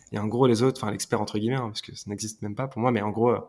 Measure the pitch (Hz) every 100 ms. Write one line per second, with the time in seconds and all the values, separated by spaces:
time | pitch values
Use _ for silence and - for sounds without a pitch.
0 | _ 107 107 117 131 113 131 131 107 87
1 | - 110 104 110 107 131 117 110 - -
2 | 101 104 107 - 104 104 135 113 120 113
3 | 104 104 120 113